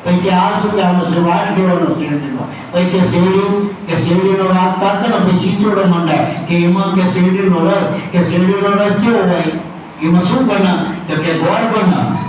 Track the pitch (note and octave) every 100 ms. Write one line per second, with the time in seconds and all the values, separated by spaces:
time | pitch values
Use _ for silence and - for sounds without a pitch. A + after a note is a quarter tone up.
0 | F3 F3+ F#3+ F#3 G3+ G#3 G#3 G#3 F3+ F3+
1 | E3+ E3+ E3+ G#3 G3+ F3+ F#3 F3 D#3 D3+
2 | D3 D3 C#3 B2+ A#2 - - F3 F3+ F#3+
3 | A#2+ F3 F3+ G3 G3 G3+ G3+ - - E3
4 | E3+ F3+ G3 F#3+ F#3 F#3 F3+ F#3 G3 -
5 | A#3 A3 F3+ F3+ F3+ G3+ G#3 G3 F#3 E3+
6 | E3 D#3 C3+ - - F3 F3 F#3+ F#3+ F#3
7 | F3+ F#3 F#3 F#3+ F#3 E3+ F3 G3 - -
8 | - F3+ E3+ F3 F#3 G3 G3+ G3+ G3+ G3+
9 | A3+ A3+ F3+ E3+ D#3+ D#3 - - - -
10 | D#3+ F3 - B3+ A#3+ G3 F#3 E3 D#3 -
11 | - D#3 E3 D#3+ E3 A3+ A3+ G#3+ F#3 -
12 | B2 -